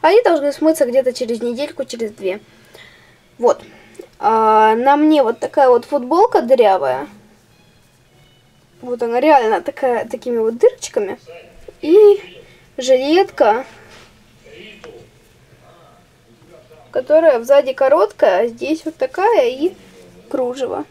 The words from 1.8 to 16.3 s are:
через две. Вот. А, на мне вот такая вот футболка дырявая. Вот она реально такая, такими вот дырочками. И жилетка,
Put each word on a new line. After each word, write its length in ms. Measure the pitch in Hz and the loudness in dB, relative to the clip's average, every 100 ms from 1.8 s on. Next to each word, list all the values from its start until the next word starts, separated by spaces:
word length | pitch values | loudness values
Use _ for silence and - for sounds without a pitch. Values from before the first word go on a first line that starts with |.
через 260 | 262 233 226 | -12 -8 -10
две. 300 | 214 190 208 _ _ _ - - _ _ _ _ _ | -8 -8 -8 _ _ _ -20 -20 _ _ _ _ _
Вот. 240 | 233 - - - _ - - _ | -2 -2 -8 -20 _ -20 -20 _
А, 560 | 214 220 220 214 220 | -2 2 2 4 4
на 220 | 226 262 285 | 2 2 2
мне 260 | 311 311 | 2 2
вот 160 | 233 240 | 0 -4
такая 300 | - - 262 | -6 0 2
вот 160 | 240 | 2
футболка 580 | - 285 247 330 466 392 | 0 -6 -2 0 2 0
дырявая. 640 | 240 254 214 190 139 127 - - _ _ _ _ _ _ _ _ _ _ _ _ _ _ _ _ | 2 2 4 2 -2 -6 -8 -18 _ _ _ _ _ _ _ _ _ _ _ _ _ _ _ _
Вот 200 | 247 240 | -12 -6
она 180 | 233 240 | -4 0
реально 400 | 294 285 220 214 | 2 2 2 -2
такая, 460 | - - 262 233 226 | -6 -6 -4 -4 -6
такими 320 | 247 247 233 | -10 -6 -4
вот 200 | 220 233 | -4 0
дырочками. 600 | 466 - - - 196 - - - - - - _ | 0 0 -8 -8 -8 -10 -18 -20 -20 -20 -20 _
И 400 | 302 381 415 403 - - - _ _ - | 2 6 6 4 -4 -20 -20 _ _ -10
жилетка, 880 | 254 254 269 339 392 - 233 220 - - - - - _ _ _ - - 208 - - - - _ _ _ _ _ _ _ _ _ _ _ _ | 0 0 2 0 0 0 0 0 -6 -20 -20 -20 -20 _ _ _ -20 -20 -20 -20 -20 -20 -20 _ _ _ _ _ _ _ _ _ _ _ _